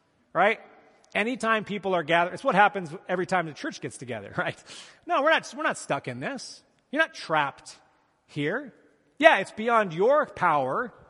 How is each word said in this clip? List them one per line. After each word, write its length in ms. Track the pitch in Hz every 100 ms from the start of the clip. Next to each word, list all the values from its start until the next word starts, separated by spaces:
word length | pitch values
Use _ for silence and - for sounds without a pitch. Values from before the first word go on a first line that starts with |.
| _ _ _
right? 260 | 160 202 220 - - _ _ _
Anytime 500 | 190 220 254 226 220
people 300 | 180 202 190
are 80 | 180
gathered, 320 | 151 170 175
it's 100 | 175
what 100 | 269
happens 400 | 190 202 202 160 170 -
every 180 | 180 175
time 200 | 185 160
the 80 |
church 260 | 143 311 -
gets 160 | 131 -
together, 360 | 120 113 101
<laughs> 40 | 127
right? 240 | 165 - - - - - -
"No, 160 | 330
we're 80 | 294
not, 220 | 302 - 254
we're 60 |
not 160 | 311 185
stuck 280 | - 139 135
in 140 | 123
this. 420 | 143 135 - - _ _ _
You're 100 | 294
not 140 | 320
trapped 600 | - - 156 139 - - - _ _ _ _ _
here. 480 | 147 147 233 277 - _ _ _ -
Yeah, 200 | 320 226
it's 140 | 185
beyond 420 | - 226 233 196
your 320 | 160 220 294 262
power, 680 | - 180 147 131 180 240 - -